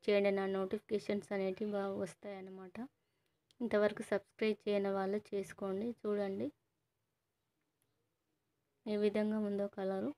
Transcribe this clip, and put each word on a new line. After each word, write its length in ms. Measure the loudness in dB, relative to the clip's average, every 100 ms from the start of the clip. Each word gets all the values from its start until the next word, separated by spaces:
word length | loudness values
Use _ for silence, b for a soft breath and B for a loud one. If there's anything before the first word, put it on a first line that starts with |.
| 2
చేయండి, 260 | 4 4 2
నా 80 | 2 0
నోటిఫికేషన్స్ 720 | -2 -4 -2 -2 0 -2 -2 -2
అనేటివి 340 | -2 -2 -2 -2
బాగా 180 | -2 -4 -6
వస్తాయన్నమాట. 720 | -8 -12 -12 -12 -14 -14 -12 -12 _ _ _ _ _ _ -6 2
ఇంతవరకు 400 | 4 4 2 -2
సబ్స్క్రైబ్ 480 | -2 -2 0 0 2 0
చేయని 260 | 2 2 0
వాళ్ళు 240 | 0 -2 -2
చేసుకోండి. 560 | -6 -6 -6 -4 -2 -4 -4
చూడండి 480 | -2 0 0 -2 -4 -6 _ _ _ _ _ _ _ _ _ _ _ _ _ _ _ _ _ _ _ _ _ _ -4
ఏ 120 | 0 2
విధంగా 320 | 2 2 0 0
ఉందో 160 | 0 -2 -2
కలరు. 320 | -2 -2 -4